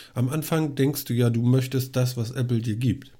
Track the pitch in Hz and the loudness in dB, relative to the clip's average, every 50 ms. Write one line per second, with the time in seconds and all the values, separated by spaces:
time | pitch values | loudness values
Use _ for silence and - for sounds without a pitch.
0 | - - - 127 123 127 151 156 147 - 165 160 156 147 127 - 135 135 147 - | -18 -10 -4 -2 -2 0 0 -2 -2 0 0 0 0 0 0 0 0 0 0 -4
1 | - - 120 120 120 120 117 117 120 123 123 131 127 - - 131 127 - - 127 | -4 -2 0 2 2 2 2 2 4 4 4 4 2 0 -2 -2 -4 -2 0 0
2 | 127 123 - 120 113 113 - 135 123 120 120 113 110 123 107 113 127 123 95 - | 0 0 0 -4 -6 -4 -2 -4 -2 0 0 0 0 -2 -2 0 0 0 0 -2
3 | - - - | -6 -18 -20